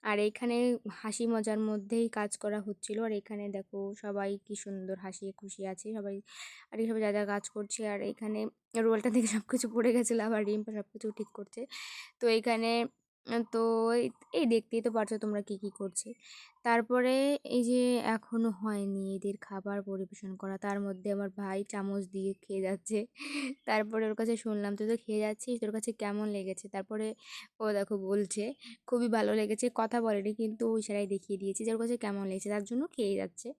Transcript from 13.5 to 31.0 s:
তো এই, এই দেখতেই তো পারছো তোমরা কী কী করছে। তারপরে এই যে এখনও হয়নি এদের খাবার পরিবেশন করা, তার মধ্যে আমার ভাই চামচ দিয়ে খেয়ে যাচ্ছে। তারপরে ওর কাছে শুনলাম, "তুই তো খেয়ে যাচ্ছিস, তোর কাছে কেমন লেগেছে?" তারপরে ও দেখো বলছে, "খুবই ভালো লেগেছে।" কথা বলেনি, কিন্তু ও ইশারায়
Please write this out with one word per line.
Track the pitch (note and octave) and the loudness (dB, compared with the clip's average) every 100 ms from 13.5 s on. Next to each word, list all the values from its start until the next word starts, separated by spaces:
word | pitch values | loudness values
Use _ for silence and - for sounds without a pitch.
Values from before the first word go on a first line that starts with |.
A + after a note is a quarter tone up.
তো | A3+ A3+ A3+ A3+ | 2 4 4 4
এই, | A#3+ A#3+ - - | 4 2 -4 -4
এই | - C#4 | 2 4
দেখতেই | A3+ - A3+ | 4 2 0
তো | A3+ | 0
পারছো | A3 G#3+ A3 | 0 0 -2
তোমরা | G#3+ G#3 | -2 -2
কী | G3+ G3+ | -4 -6
কী | G3+ | -6
করছে। | - G3 - G#3+ A#3+ - - - _ | -6 -6 -6 -8 -12 -18 -20 -20 _
তারপরে | A#3+ A#3 A3+ B3 B3 C4 C#4 C#4+ | 2 4 4 4 6 6 4 2
এই | - B3 | 2 2
যে | A#3 B3 B3 B3 | 4 4 4 4
এখনও | - A3 - A3+ A3+ | 2 0 0 0 2
হয়নি | F#3 G#3+ G#3 G3 G3 F#3+ G3 | 0 -2 -2 -2 -2 -2 -2
এদের | G3+ G3+ | -2 -4
খাবার | - G3 G3 G3+ | -6 -6 -4 -4
পরিবেশন | G3 G3 F#3+ - G3 F#3+ | -4 -6 -6 -8 -10 -8
করা, | G3 F#3+ | -6 -4
তার | G3+ G3+ | -2 -2
মধ্যে | G3+ F#3 F#3+ | -2 -4 -2
আমার | G3+ G3+ | -2 -2
ভাই | G3 G3+ F#3+ | -4 -4 -2
চামচ | G3+ G#3 G3 G3 F#3 | -4 -4 -2 -2 -2
দিয়ে | G3 F#3+ | -2 -4
খেয়ে | G3 - F#3+ | -4 -4 -2
যাচ্ছে। | F#3+ F#3+ - G#3+ A3+ - C#4+ C#4+ C4+ C#4 - | 0 -2 -2 -2 -2 -10 -8 -4 -4 -6 0
তারপরে | G#3+ G#3+ A3 A3 | 2 2 0 0
ওর | G#3+ | 0
কাছে | A3+ A#3 | 0 0
শুনলাম, | A3+ G#3 G3+ G3+ | 0 -2 -2 -2
"তুই | G#3+ | 0
তো | A#3 | 0
খেয়ে | - G#3+ | 0 0
যাচ্ছিস, | G#3+ G#3+ - A#3+ | 0 -2 -4 -2
তোর | G#3 | -2
কাছে | A3 G#3+ | -2 -4
কেমন | A3 G#3 G#3 G#3+ | -4 -2 0 0
লেগেছে?" | G#3 F#3+ F#3 G3 | -2 -4 -6 -6
তারপরে | G3 F#3+ G#3+ A3 A3 - - - _ | -8 -6 -4 -4 -6 -14 -16 -18 _
ও | A3 | 0
দেখো | G3+ G3 G#3 | 2 2 -2
বলছে, | F#3+ G3+ G3 - G#3+ C#4 A#3+ A#3 - | 2 2 2 -2 -4 -6 -14 -16 0
"খুবই | B3 A#3+ | 2 4
ভালো | A3 G#3 G#3+ | 4 4 4
লেগেছে।" | G#3 A3 B3 - | 2 2 0 2
কথা | A3 A#3+ | 0 2
বলেনি, | A3+ G3+ G3+ | 2 2 0
কিন্তু | G#3+ A3 G#3+ A3+ | -2 -2 0 2
ও | A3+ | 2
ইশারায় | G#3+ G3+ | 0 -2